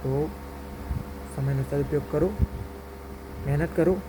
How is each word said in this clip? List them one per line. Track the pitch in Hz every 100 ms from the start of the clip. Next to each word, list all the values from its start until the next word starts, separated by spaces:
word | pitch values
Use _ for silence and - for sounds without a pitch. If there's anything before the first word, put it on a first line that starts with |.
તો | 131 135 156 - - - - - - - - - - -
સમયનો | 135 135 131
સદુપયોગ | 143 135 147 -
કરો, | 151 175 208 - - - - - - - - - - 139
મહેનત | 143 170 175
કરો | 160 190